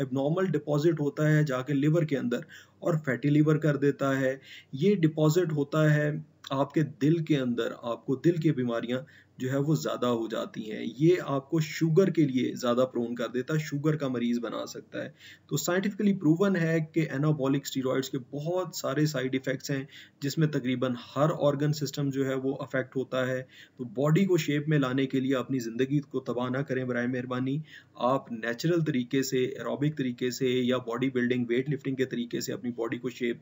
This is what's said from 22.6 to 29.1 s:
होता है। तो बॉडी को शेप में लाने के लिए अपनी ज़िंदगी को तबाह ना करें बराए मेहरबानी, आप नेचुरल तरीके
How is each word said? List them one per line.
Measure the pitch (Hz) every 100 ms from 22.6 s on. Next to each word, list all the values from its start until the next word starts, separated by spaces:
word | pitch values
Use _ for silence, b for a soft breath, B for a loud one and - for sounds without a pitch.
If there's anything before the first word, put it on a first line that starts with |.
| 135 135 131 139
होता | 127 127 127
है। | 127 127 B B -
तो |
बॉडी | 123 - 143 170
को | 190 175
शेप | 156 147 151
में | 151
लाने | 131 131 135
के | 135
लिए | 131
अपनी | 135 120 131
ज़िंदगी | 113 113 131 147
को | 143 135
तबाह | 127 117 123
ना | 127
करें | 139 127 127
बराए | 120 123
मेहरबानी, | 127 123 127 131 143 156 B B -
आप | 120 135 -
नेचुरल | 113 113 117 160 170
तरीके | 156 127 123